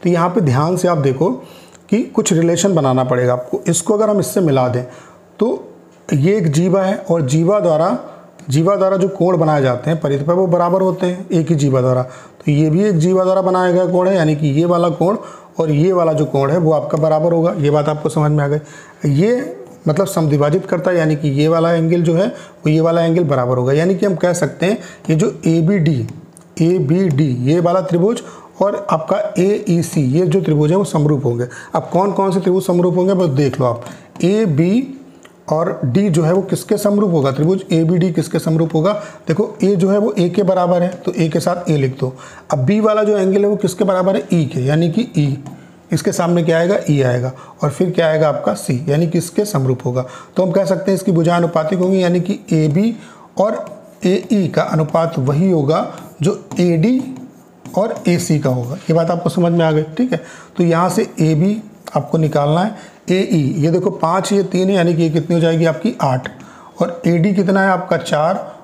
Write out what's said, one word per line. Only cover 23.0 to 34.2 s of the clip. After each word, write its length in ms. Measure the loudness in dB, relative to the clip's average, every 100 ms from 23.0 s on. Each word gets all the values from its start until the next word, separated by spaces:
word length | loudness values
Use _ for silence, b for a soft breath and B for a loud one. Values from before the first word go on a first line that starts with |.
एंगल 220 | 2 2 2
बराबर 320 | 0 0 0
होगा, 160 | 2
यानी 220 | 2 0 0
कि 100 | 0
हम 100 | 0
कह 180 | -2 0
सकते 300 | -4 -2 -2
हैं 120 | -2 B B -2
ये 60 | 0
जो 140 | 0 -2 0
एबीडी, 600 | 2 2 2 2 0 -4 -10 -20 -20 -20 -2
एबीडी 680 | 0 2 0 0 2 2 0 0
ये 160 | 0 2
वाला 220 | 2 0
त्रिभुज 400 | 0 0 0 -2 B B B -2
और 140 | -2 -2 -2
आपका 280 | -4 -2 -2 -2 0
एईसी 640 | 0 0 0 -2 0 -2 0
ये 160 | 2 2
जो 160 | 0
त्रिभुज 300 | 0 2 2
है 60 | 2
वो 60 | 0
समरूप 400 | 0 0 0 -2
होंगे। 220 | -4 -6 B B -6
अब 140 | -2
कौन 220 | 0 0
कौन 180 | 0 0
से 80 | 0
त्रिभुज 260 | 0 0 0
समरूप 320 | 0 2 2
होंगे 160 | 0 2
बस 140 | 0
देख 280 | 2 0 0
लो 60 | -2
आप, 200 | -2 B B B -2